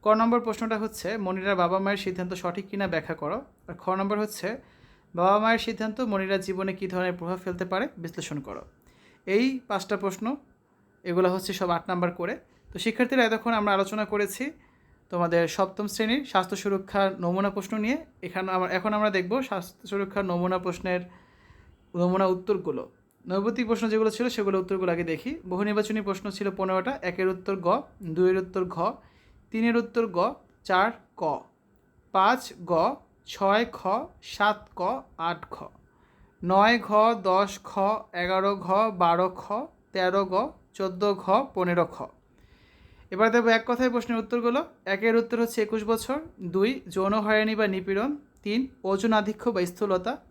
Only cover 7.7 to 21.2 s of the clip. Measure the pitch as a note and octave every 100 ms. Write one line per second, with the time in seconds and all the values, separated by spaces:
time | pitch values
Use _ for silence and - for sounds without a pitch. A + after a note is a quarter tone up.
7.7 | F#3+ C4 - E3+ - - D3 - F2 -
8.7 | _ _ _ _ _ - G3 C4 C4 -
9.7 | G3+ F#3+ G3+ G3+ F#3+ A3 C#4+ _ _ _
10.7 | _ _ _ F3+ F3 F#3 F#3 F#3+ F#3 F3+
11.7 | E3+ - F3+ F3 F3 F3 B3+ _ _ _
12.7 | F#3 A3+ A3 B3 C4 A3+ A3 A#3 A3+ G#3
13.7 | G3 G3 G#3+ G#3 G#3 G3+ - C#4 - _
14.7 | _ _ _ _ F3 E3+ E3+ E3 E3 F#3+
15.7 | G3 G#3 - A3 B3+ C#4+ G3 F#3 G3+ G#3
16.7 | G3 G3 G3+ G3 F#3+ F3 F#3 G3+ G3 G3
17.7 | A3 G#3+ D4 D#4+ _ F3 F#3 F#3+ F#3 F3+
18.7 | F#3 G3+ G#3 G#3+ G3 F3+ A#3+ C4 G3 F3+
19.7 | - G3+ G3+ G3 G3+ G3 F3 F3+ F#3 F3+
20.7 | F3 F#3 F3+ F3+ -